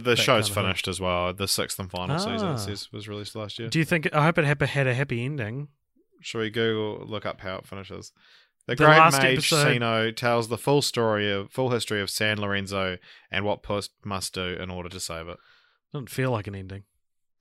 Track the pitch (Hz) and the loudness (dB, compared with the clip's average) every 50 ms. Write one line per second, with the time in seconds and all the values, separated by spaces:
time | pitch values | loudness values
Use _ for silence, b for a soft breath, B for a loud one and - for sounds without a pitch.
0 | 117 123 117 110 - - 131 110 104 101 98 104 98 95 92 - - 98 92 92 | 4 4 4 4 6 6 6 4 4 2 0 0 0 0 0 -2 -2 -4 -2 -2
1 | 95 90 90 87 90 90 92 98 101 95 - - 82 - - - 98 90 - 90 | 0 0 0 2 0 0 -2 -2 -2 -2 0 0 -2 -4 -4 -8 -8 -6 -6 -4
2 | 90 92 143 170 196 220 233 226 208 180 143 117 101 104 104 101 - - - 110 | -2 -2 -2 -2 -2 -2 -2 -2 -2 -2 -2 -2 -4 -6 -6 -8 -10 -12 -12 -12
3 | 104 107 104 104 104 - - 110 107 101 - - 117 113 117 160 160 - 175 165 | -10 -10 -10 -10 -10 -10 -8 -8 -8 -8 -8 -8 -6 -2 0 0 0 2 0 -2
4 | 147 185 - 151 147 165 170 - 151 143 147 143 147 127 - 139 135 131 123 127 | 0 0 2 2 2 4 4 2 2 2 2 0 0 0 0 0 2 2 2 0
5 | 139 139 127 117 120 135 156 143 110 104 117 139 147 143 _ _ _ _ _ _ | -2 -2 -4 -4 -4 -4 -4 -6 -6 -6 -6 -8 -10 -12 _ _ _ _ _ _
6 | _ _ _ 339 - - - 117 110 110 107 117 113 113 110 107 107 104 104 - | _ _ _ _ -12 -8 -4 -4 -4 -2 0 0 0 2 2 0 -2 -4 -6 -8
7 | 95 107 110 101 - 101 - - - 95 92 95 - - - 98 95 95 92 92 | -10 -8 -8 -6 -6 -6 -8 -8 -8 -8 -8 -8 -10 -12 -14 -14 -12 -12 -14 -14
8 | 95 - _ b b b b b b b b b _ - 123 123 151 151 156 160 | -14 -16 _ b b b b b b b b b _ -4 2 6 8 10 10 10
9 | 160 170 143 135 135 131 127 151 143 - 165 151 147 151 143 120 120 113 113 110 | 10 8 8 6 4 4 4 2 2 4 4 4 4 4 4 2 2 2 2 2
10 | 110 113 113 - 127 120 120 117 113 110 120 110 - 143 143 147 139 - - 120 | 0 0 -2 0 0 2 2 2 0 -2 -4 -2 2 2 4 4 2 2 0 0
11 | 117 110 107 104 104 104 98 98 98 - - - 131 123 123 113 - - 107 104 | 2 2 2 2 2 0 0 -2 -4 -4 -2 -2 0 2 0 0 -2 -2 -2 -2
12 | 101 92 - - 110 107 107 104 104 101 101 98 98 92 101 98 95 92 90 90 | -2 -2 -2 0 0 2 0 0 0 -2 -2 -2 -2 -2 -2 -2 -2 -2 -4 -6
13 | B B B B B B B 95 101 104 98 - - - 104 104 - - _ _ | B B B B B B B -2 0 0 -2 -2 -4 -4 -4 -4 -4 -6 _ _
14 | - 104 101 92 - - - 92 92 90 90 - 90 92 90 90 87 87 92 92 | -8 -6 -6 -6 -6 -6 -6 -4 -4 -4 -4 -6 -8 -8 -8 -8 -8 -10 -10 -10
15 | - - 85 82 82 87 90 - b b b b b b b b b _ - 147 | -10 -8 -8 -10 -10 -12 -14 -16 b b b b b b b b b _ -12 -12
16 | 123 - - - 131 131 123 110 98 104 101 95 95 92 95 98 101 _ _ _ | -12 -8 -6 -4 -2 -2 -2 -4 -4 -6 -10 -10 -10 -12 -12 -14 -16 _ _ _
17 | _ _ _ _ _ _ _ _ | _ _ _ _ _ _ _ _